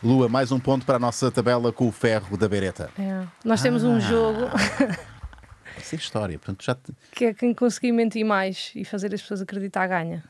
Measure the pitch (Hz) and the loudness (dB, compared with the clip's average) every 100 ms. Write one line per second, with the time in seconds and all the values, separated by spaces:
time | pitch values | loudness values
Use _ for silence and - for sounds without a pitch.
0 | 113 131 120 123 131 131 127 135 123 127 | 6 6 6 4 2 0 2 0 2 2
1 | 120 - 131 113 113 123 120 113 123 - | 2 0 0 2 2 2 2 2 0 2
2 | 117 110 92 98 104 101 95 - 87 - | 2 2 -2 0 0 2 -2 -4 -10 -6
3 | 196 190 180 - 226 220 254 240 233 233 | -6 -6 -8 -8 -2 2 2 2 2 2
4 | 202 226 226 214 247 - 202 - 254 175 | 2 2 2 0 -2 0 0 2 0 0
5 | - - - - - - - - - 160 | -10 -16 -16 -16 -20 -20 -20 -18 -10 -10
6 | - 110 104 78 - 98 - 127 - 123 | -4 -4 -4 -6 -8 -8 -4 -4 -6 -20
7 | _ - 240 208 240 233 240 - 254 233 | _ -2 -2 2 -2 2 0 0 0 2
8 | 226 220 214 196 190 185 - - 196 208 | 2 0 0 2 0 -4 -10 -10 -8 -6
9 | 196 202 - 202 190 196 196 190 185 185 | -4 -6 -6 -8 -6 -6 -6 -2 0 -2
10 | 165 170 - | -2 -8 -12